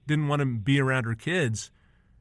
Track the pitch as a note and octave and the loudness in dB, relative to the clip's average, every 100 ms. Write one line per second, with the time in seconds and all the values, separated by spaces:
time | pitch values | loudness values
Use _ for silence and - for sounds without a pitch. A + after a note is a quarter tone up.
0 | - D3+ D3 D3 C#3 A#2+ G2 C#3 C3 C3 | -2 0 2 0 0 0 2 2 4 0
1 | A2+ A2+ - F3+ C3+ A2 - _ _ _ | -2 -4 -2 0 0 -2 -8 _ _ _
2 | _ - | _ -20